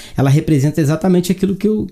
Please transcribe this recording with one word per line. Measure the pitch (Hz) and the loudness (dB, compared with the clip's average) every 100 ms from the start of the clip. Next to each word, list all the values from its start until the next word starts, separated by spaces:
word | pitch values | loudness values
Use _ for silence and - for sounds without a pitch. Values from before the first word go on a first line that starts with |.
| - - | -10 -2
ela | 135 | 2
representa | 143 165 147 147 160 | 2 2 0 0 0
exatamente | 143 156 - 180 180 | 0 0 2 2 0
aquilo | 185 190 190 | 0 -2 0
que | 208 | -2
eu, | 214 202 | -2 -4